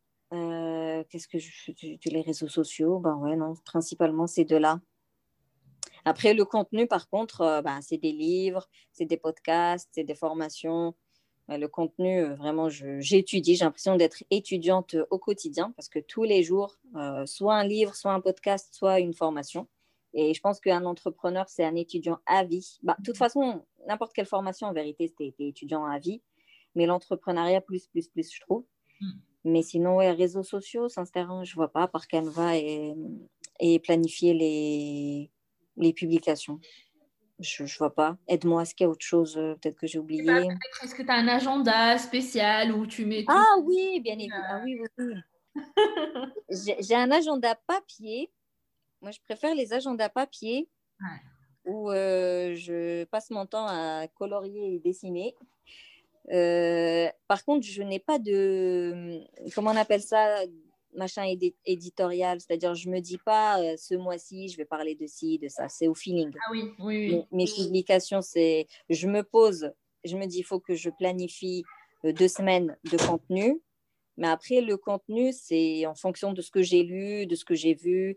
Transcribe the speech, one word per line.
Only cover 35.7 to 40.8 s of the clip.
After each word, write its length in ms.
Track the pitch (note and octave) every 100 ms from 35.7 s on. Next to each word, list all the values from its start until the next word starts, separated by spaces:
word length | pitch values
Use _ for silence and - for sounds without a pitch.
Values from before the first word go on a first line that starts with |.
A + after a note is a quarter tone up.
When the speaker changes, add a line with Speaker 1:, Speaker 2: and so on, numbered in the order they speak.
| -
Speaker 1:
les 160 | E3
publications. 680 | E3 E3 E3 - D4 - D3+ - - _ _ _ _ _ -
Je, 260 | E3+ -
je 140 | C#3+ -
vois 160 | D3+
pas. 240 | D#3+ D#3 F3+ -
Aide-moi, 340 | F3 F3 E3
est-ce 120 | E3
qu'il 100 | -
y 20 | F3
a 40 |
autre 140 | D#3+ -
chose, 320 | E3+ D#3+ D#3
euh, 160 | D#3
peut-être 220 | D#3 D#3 D3
que 80 | D#3+
j'ai 60 |
Speaker 2:
Je 60 | D#3+
sais 20 |
pas, 20 |
Speaker 1:
oublié ? 220 | D#3 D#3 D#3+ E3+ F3+
Speaker 2:
peut-être, 360 | F3+ - -